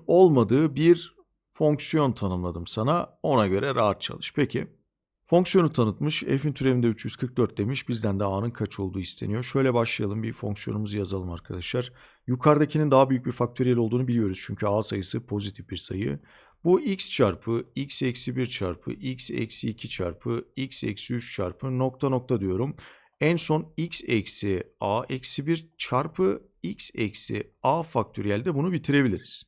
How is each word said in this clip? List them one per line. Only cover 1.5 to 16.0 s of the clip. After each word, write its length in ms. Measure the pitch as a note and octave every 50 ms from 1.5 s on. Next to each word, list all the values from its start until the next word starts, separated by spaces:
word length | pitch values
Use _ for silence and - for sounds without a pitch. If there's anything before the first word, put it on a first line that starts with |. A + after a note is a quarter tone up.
| _
fonksiyon 600 | - D#3 D3+ D3+ D3 - - - D#3 D3 C3 G#2
tanımladım 540 | - G#2 F#2 F2+ F2+ F2+ F2 E2 F2 F2+
sana. 520 | - - A2 A2 C3+ E3 F3 - - _ _ -
Ona 240 | D#3+ C#3 A#2+ G#2+
göre 280 | F#2+ F#2+ G2+ B2+ C#3+ B2+
rahat 260 | B2 A2 G2+ F#2 -
çalış. 320 | - - - - - - -
Peki. 320 | D3 E3 - - D3 - - - _ _ _ _ _ _ _ _ _ _
Fonksiyonu 460 | _ E3+ F3 F#3 - - F#3+ E3 D3+ -
tanıtmış. 480 | - A#2 A2 F#2+ - C#3+ D3+ - - -
F'in 300 | - C3+ C3+ C#3+ D3+ B2+
türevinde 340 | - C3 C3+ B2 B2 A#2+
üç 180 | A#2 G#2+ - -
yüz 120 | A2+ -
kırk 200 | - - - -
dört 220 | B2+ A#2 - - -
demiş. 300 | G2+ A2+ C#3 C3 - -
Bizden 320 | B2 G#2+ A2+ G#2 G2 G2
de 40 | G#2
A'nın 260 | G2 F#2+ G2 A2 A#2+
kaç 300 | - - A2 - - -
olduğu 200 | G2 F#2 F2+ G2
isteniyor. 420 | F2+ - - - A2 G#2 G#2 A#2 B2
Şöyle 320 | - - C#3 C3+ C3 A#2+
başlayalım. 480 | A#2+ A2+ A2+ - - A2 G2 G#2 A2+ A2
Bir 100 | A2+ A2
fonksiyonumuzu 680 | - - G#2+ G2+ - - - G#2 G#2 G#2+ G#2 G2+ G#2
yazalım 320 | G2 F2 F#2+ F#2+ F#2 F2+
arkadaşlar. 600 | E2+ E2+ - - G2 F#2 E2+ - - B2+ B2 - - - - - _ _ _
Yukarıdakinin 640 | - B2 B2 - D3+ D3+ D3 D3+ D3 - D3+ D#3 D3
daha 200 | C3+ C3 C3+ C3
büyük 160 | C3 B2 B2
bir 60 | B2+ A#2+
faktöriyel 440 | - B2 A#2+ - - B2+ B2 B2 A#2
olduğunu 300 | A#2 G#2+ A#2 B2 C3 B2
biliyoruz. 320 | A#2+ A#2 G#2+ F#2+ F#2+ - -
Çünkü 240 | - G#2 - G#2+
A 160 | G#2 G2+ A2 G#2+
sayısı 440 | - G#2 G2 F#2 - - A#2+ B2
pozitif 440 | - G2+ G#2 G2+ G2+ G2+ - G2 -
bir 60 | F#2+
sayı. 420 | F2+ - - G2+ F#2+